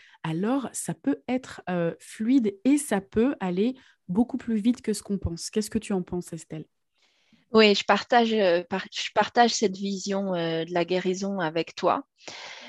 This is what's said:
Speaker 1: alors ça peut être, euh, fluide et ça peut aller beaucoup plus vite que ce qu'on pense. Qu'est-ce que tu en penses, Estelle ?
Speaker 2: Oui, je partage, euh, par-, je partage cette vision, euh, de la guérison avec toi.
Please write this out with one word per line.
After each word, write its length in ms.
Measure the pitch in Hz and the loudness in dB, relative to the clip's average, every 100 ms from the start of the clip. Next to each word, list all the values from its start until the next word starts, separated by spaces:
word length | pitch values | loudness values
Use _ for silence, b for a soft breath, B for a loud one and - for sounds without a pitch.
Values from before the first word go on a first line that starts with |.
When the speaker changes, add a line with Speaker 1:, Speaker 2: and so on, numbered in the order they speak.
| b b | b b
Speaker 1:
alors 460 | 160 160 208 269 233 | -6 -2 0 -2 -4
ça 200 | - - | -8 -8
peut 300 | 165 - 277 - | -6 -4 -4 -4
être, 340 | 254 262 - - | -6 -6 -12 -4
euh, 240 | 180 170 - | -2 -2 -4
fluide 580 | - - 220 269 214 - | -12 -6 2 2 2 0
et 120 | 254 294 | 2 2
ça 220 | - 202 | 2 -2
peut 360 | 196 - 247 277 | 0 0 2 0
aller 340 | 190 175 226 254 b b - | -2 0 0 -2 b b -2
beaucoup 280 | 180 240 254 | 0 0 -2
plus 200 | - 220 | -4 0
vite 260 | 208 240 | 0 0
que 100 | - | -2
ce 100 | 208 | -4
qu'on 140 | - 196 | -4 -4
pense. 300 | 175 170 - | -4 -6 -4
Qu'est-ce 200 | 214 208 | -4 -2
que 80 | 220 | -4
tu 140 | - | -2
en 80 | 196 | -2
penses, 300 | 180 180 - | -2 -6 -6
Estelle ? 340 | 165 - 156 - _ _ _ _ _ _ _ _ | -12 -12 -12 -12 _ _ _ _ _ _ _ _
Speaker 2:
Oui, 220 | 226 214 | 6 6
je 100 | 202 | 6
partage, 480 | - 202 - 240 226 | 4 2 4 4 4
euh, 280 | 220 190 170 180 | 4 4 2 0
par-, 180 | 190 214 | -6 -6
je 180 | - - | -10 -4
partage 380 | - 208 - 240 | -2 0 4 4
cette 220 | - 208 190 | 4 -2 -2
vision, 580 | 196 196 196 196 196 | -4 -4 -4 -4 -2
euh, 300 | 175 165 165 | -2 -2 -2
de 100 | 165 | -2
la 100 | 175 | -2
guérison 540 | 170 180 185 185 196 196 | 0 0 0 -2 -4 -2
avec 360 | 160 165 165 | -2 -2 -6
toi. 320 | - 175 - - _ B B B B | -2 0 0 -2 _ B B B B